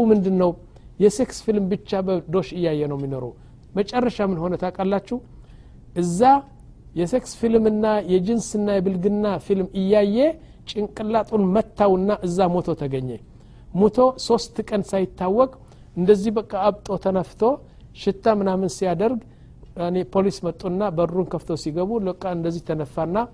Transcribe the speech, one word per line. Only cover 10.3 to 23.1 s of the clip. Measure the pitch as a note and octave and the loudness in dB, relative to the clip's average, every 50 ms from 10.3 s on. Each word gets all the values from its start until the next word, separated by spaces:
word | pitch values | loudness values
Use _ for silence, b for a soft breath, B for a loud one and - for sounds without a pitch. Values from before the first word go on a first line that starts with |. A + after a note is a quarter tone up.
| D#4+ B B B B B B | 0 B B B B B B
ጭንቅላጡን | - - G#3+ G#3 G3+ - - A3 G#3+ A3+ A3 G#3 - A3+ G#3 G3 F#3 | -10 -8 -6 -6 -6 -6 -8 -4 -2 -2 -2 0 0 0 2 2 4
መታውና | F#3 A3 G#3+ - - - G#3 G3+ F#3 F#3 F#3 G3+ G#3 - | 2 2 0 0 0 2 4 4 4 4 2 0 0 -2
እዛ | F#3 F3 E3+ F#3+ F#3+ F3 | -2 -2 0 2 2 2
ሞቶ | F3 F3+ - F3 D#3 | 2 0 -2 -2 -4
ተገኘ። | - D3+ C3+ C3+ C3 B2+ B2+ A#2 G#2+ - b b b b b b b b b - | -4 -4 -4 -4 -4 -6 -6 -10 -12 -14 b b b b b b b b b 2
ሞቶ | F3 G#3 G#3+ - B3+ B3+ C4 C4 - | 2 4 4 6 4 4 4 2 0
ሶስት | - - A#3 A3+ - - - - G#3+ | 0 0 0 0 0 -4 -8 -10 -6
ቀን | - A3 G3+ | -4 -4 -4
ሳይታወቅ | F#3+ - - F#3+ F#3 F#3 - - F#3 F#3 G3+ A#3 C4 B3+ - b b b b b b b b | -2 -2 -2 -2 -2 -2 -4 -4 -2 0 2 2 2 2 -2 b b b b b b b b
እንደዚህ | E3+ F3+ F#3+ G#3 F#3+ G3 A3+ | 2 4 4 4 4 2 0
በቃ | G#3 A3 G#3 - G#3 F#3+ | -2 -2 -4 -4 -4 -2
አብጦ | G3 G#3 G3 G3+ - - G3 D#3+ | 0 0 0 -2 -4 -6 -6 -2
ተነፍቶ | - F#3+ F#3 F#3 D#3+ - - - G#3+ A#3+ C#4+ C#4+ b b b b b b - | -2 0 0 0 -2 -4 -2 0 0 0 0 0 b b b b b b -20
ሽታ | - - G3+ F#3+ G3 - A#3 G#3+ | -6 -4 -4 -4 0 2 2 2
ምናምን | G#3 G3 F#3+ F#3 F#3 F#3+ F3 | 2 0 0 0 0 -2 -4
ሲያደርግ | F3+ - G3 F3+ F3 E3 G#3 A#3 C4 A3 - b b b b b b b b - - | -4 -4 -2 -2 0 0 0 0 -2 -4 -6 b b b b b b b b -16 -10
ያኔ | - E3+ F3 F3+ F#3 F3+ | -6 -4 -2 -2 -2 -4
ፖሊስ | F3+ - G3 F#3+ G3+ - - | 0 0 0 2 0 0 -2
መጡና | F#3 E3+ D#3+ - - F#3 F3+ F#3+ G#3+ G3+ | -6 -8 -6 -6 -6 -4 -4 -2 -2 -2
በሩን | D#3+ E3 E3+ E3+ F3 F#3 F3 | 0 0 0 0 0 -2 -2
ከፍተው | - F3 D#3 - - E3 | -2 -4 -6 -6 -6 -6
ሲገቡ | C#3 - D#3 D3 E3+ F3+ G3+ A#3 A#3 | -6 -6 -4 -4 -2 -2 -2 -2 -2
ለቃ | G3 F#3 F3+ - G3 F#3 | -4 -4 -6 -6 -6 -6
እንደዚህ | F3+ E3+ E3 E3+ E3 E3+ | -4 -4 -4 -4 -6 -6
ተነፋና | - - D#3+ D#3 D3 - - E3+ D#3+ E3 | -6 -6 -6 -6 -6 -6 -6 -6 -4 -2